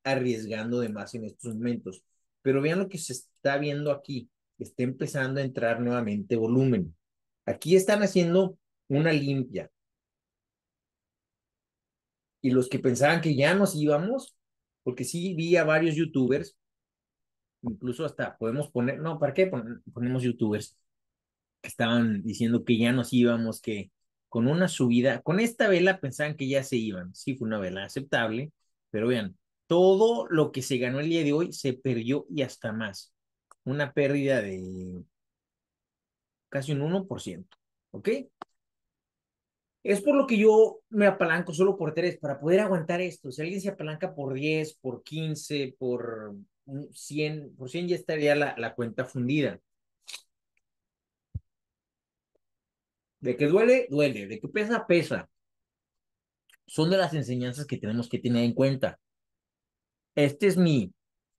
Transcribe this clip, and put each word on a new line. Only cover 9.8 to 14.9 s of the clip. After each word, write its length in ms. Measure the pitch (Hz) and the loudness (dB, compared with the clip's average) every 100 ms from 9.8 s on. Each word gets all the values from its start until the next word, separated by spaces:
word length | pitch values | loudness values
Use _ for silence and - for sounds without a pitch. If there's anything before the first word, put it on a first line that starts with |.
| _ _ _ _ _ _ _ _ _ _ _ _ _ _ _ _ _ _ _ _ _ _ _ _ _ _ | _ _ _ _ _ _ _ _ _ _ _ _ _ _ _ _ _ _ _ _ _ _ _ _ _ _
Y 80 | 135 | 2
los 180 | 127 127 | 2 2
que 100 | 139 | 0
pensaban 440 | 135 120 143 170 | 0 2 2 2
que 120 | 165 | 2
ya 200 | 131 147 | 2 2
nos 200 | 190 196 | 4 2
íbamos, 640 | 156 151 147 190 262 - _ _ _ _ _ | 2 0 2 0 -4 -8 _ _ _ _ _
porque 220 | - | -8